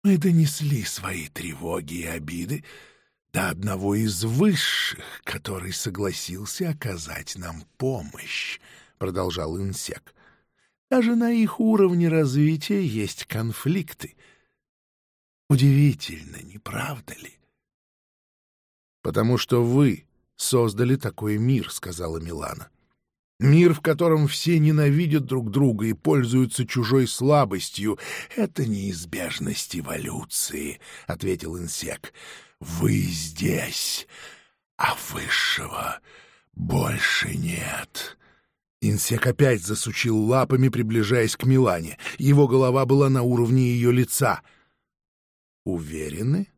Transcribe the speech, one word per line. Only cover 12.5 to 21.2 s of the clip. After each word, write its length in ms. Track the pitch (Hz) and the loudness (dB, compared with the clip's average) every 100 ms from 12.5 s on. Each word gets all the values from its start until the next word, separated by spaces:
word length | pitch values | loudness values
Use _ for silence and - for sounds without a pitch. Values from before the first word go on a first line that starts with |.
| 160 - 202 170 | 2 0 0 0
есть 400 | 107 101 - - | -2 -4 -6 -8
конфликты. 920 | 110 113 107 135 185 - - - _ _ _ _ _ _ _ _ _ _ _ _ _ _ | -4 -4 -4 -2 -2 -4 -12 -16 _ _ _ _ _ _ _ _ _ _ _ _ _ _
Удивительно, 880 | 135 139 135 147 - - 82 76 - | 6 6 6 4 2 -8 -12 -14 -18
не 160 | - 104 | -18 -16
правда 540 | - 107 135 131 - - | -10 -8 -8 -10 -14 -18
ли?" 240 | - _ _ _ _ _ _ _ _ _ _ _ _ _ _ _ _ _ | -20 _ _ _ _ _ _ _ _ _ _ _ _ _ _ _ _ _
"Потому 360 | - 85 113 123 | -4 0 2 0
что 260 | - 123 | 2 2
вы 440 | 120 131 143 85 _ _ _ - | 4 4 4 2 _ _ _ -8
создали 600 | - 127 117 101 123 135 | 0 2 2 0 0 0
такой 420 | 110 - | -2 -6